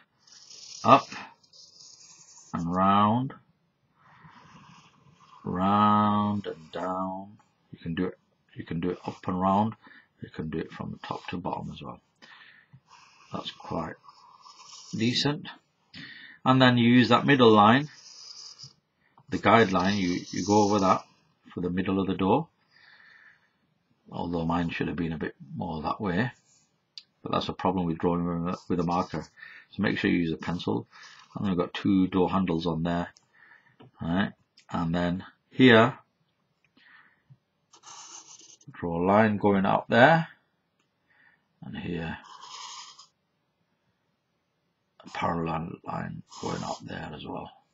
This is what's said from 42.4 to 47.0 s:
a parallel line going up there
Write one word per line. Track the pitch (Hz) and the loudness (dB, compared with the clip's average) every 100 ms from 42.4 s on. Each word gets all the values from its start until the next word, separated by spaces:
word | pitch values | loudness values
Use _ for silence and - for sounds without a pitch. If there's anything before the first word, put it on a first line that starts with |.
| - - - - - - - _ _ _ _ _ _ _ _ _ _ _ _ _ _ _ _ _ _ _ - | -20 -18 -16 -16 -18 -20 -20 _ _ _ _ _ _ _ _ _ _ _ _ _ _ _ _ _ _ _ -16
a | |
parallel | - 95 85 82 80 82 - | -8 -6 -4 -4 -6 -8 -12
line | - - 50 - - - | -12 -10 -10 -12 -18 -12
going | - - | -8 -8
up | 80 - | -8 -10
there | - 87 | -12 -12